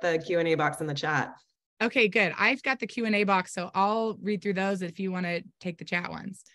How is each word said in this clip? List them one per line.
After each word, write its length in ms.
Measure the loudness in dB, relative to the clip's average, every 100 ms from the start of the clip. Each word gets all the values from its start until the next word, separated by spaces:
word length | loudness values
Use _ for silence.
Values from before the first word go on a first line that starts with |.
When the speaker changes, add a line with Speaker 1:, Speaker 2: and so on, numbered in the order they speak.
Speaker 1:
the 200 | 0 0 0
Q 140 | 2
and 80 | 4
A 80 | 2
box 260 | 2 0
and 80 | -4
the 40 |
chat. 400 | -2 0 0 -2 -8 _ _ _ -2
Speaker 2:
Okay, 260 | 0 4 4
good. 260 | 4 2 2
I've 260 | 0 2
got 160 | -2 -2
the 80 | -4
Q 180 | -2 0
and 100 | 2
A 80 |
box, 300 | 4 2 0
so 160 | -6 -4
I'll 440 | 2 2 2 -2 -4
read 200 | -4 -2
through 120 | -2
those 280 | 0 0 -2
if 180 | -4 -4
you 120 | -4
wanna 300 | -2 -2 -4 -6 _
take 180 | -10 -8
the 80 | -4
chat 240 | -4 -4
ones. 340 | -8 -10 -14 -20